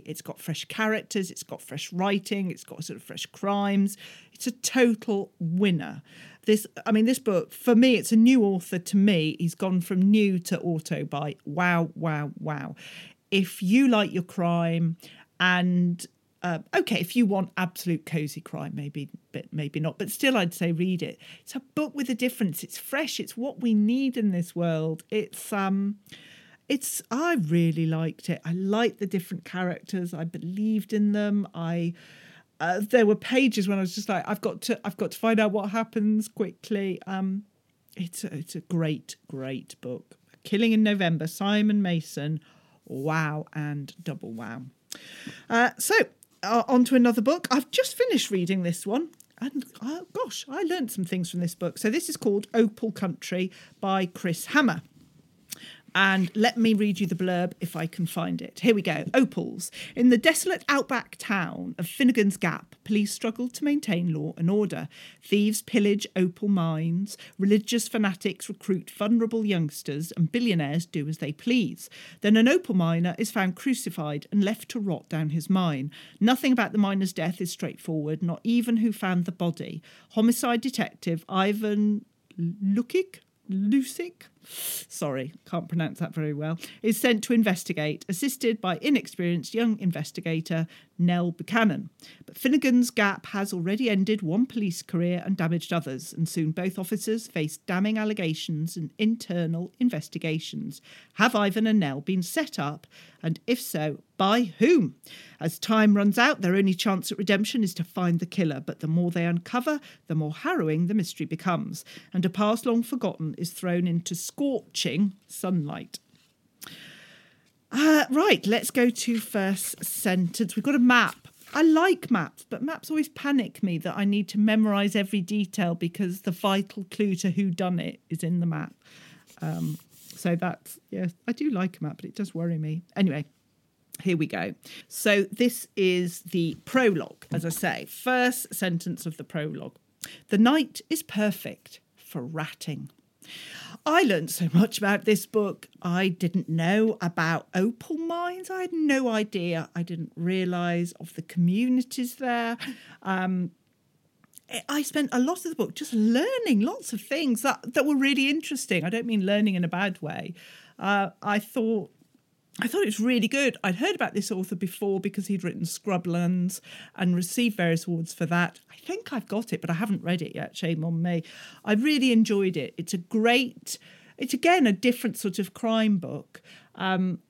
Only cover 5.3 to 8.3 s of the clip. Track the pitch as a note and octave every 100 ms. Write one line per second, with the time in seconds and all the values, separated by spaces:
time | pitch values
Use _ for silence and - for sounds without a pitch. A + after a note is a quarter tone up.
5.3 | - E3 F3+ G3+ E3 E2+ - - - -
6.3 | - - G#3+ - - A3+ G#3+ A3+ B3+ A3
7.3 | F3+ D#3 - B3 A#3 C4 G#3+ - A3 A#3